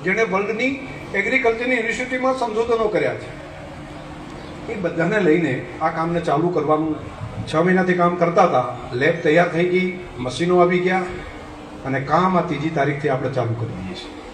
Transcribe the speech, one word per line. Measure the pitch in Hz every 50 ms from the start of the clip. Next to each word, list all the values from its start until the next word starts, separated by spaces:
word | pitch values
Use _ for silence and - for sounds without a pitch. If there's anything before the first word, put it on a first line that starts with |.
| -
જેણે | 180 196 214 226
વર્લ્ડની | 190 180 190 202 208 208 214 247 262 277 - - - - - - - -
એગ્રીકલ્ચરની | 196 202 226 254 254 - 233 226 226 247 254 254
યુનિવર્સિટીમાં | 240 220 226 208 - 254 247 262 254 254 262 254 254
સંશોધનો | 247 226 214 220 226 233 233 220 220 208
કર્યા | 175 160 143 - 104
છે, | - - - - - - - - - - - - - - - - - - - - - - - - - - - - - - -
એ | 233
બધાને | 208 170 170 - 165 160 175 214 214
લઈને | 190 156 156 175 165 - - 147 - - - -
આ | 160 165
કામને | 165 160 165 170 170 170
ચાલુ | 165 170 147 165 170 180
કરવાનું | 175 160 139 143 156 151 160 160 151 147 - - - - - - - - - - -
છ |
મહિનાથી | 156 170 180 180 185 180 180 175
કામ | 175 175 175 175
કરતા | - 170 170 170 180 190
હતા. | 170 135 127 123 - - - - - 127
લેબ | 120 139 160 170 - -
તૈયાર | 160 151 170 175 170
થઈ | 151 165 175
ગઈ, | 180 180 185 185 180 - - - - - 127
મશીનો | 123 127 131 - 170 175 180 180
આવી | 175 180 185 180
ગયા | 180 185 185 185 180 - - - - - - - - - - - - - - - -
અને | 135 135 135
કામ | 135 143 151 170 185 190 185 175
આ |
ત્રીજી | 160 - 156 135 151 165
તારીખથી | 160 147 135 143 147 - - 147
આપણે | 131 127 139 127
ચાલુ | - 127 117 113 113
કરી | 113 113 101 95 90 92
દઈએ | - -
છીએ. | - - - - - - -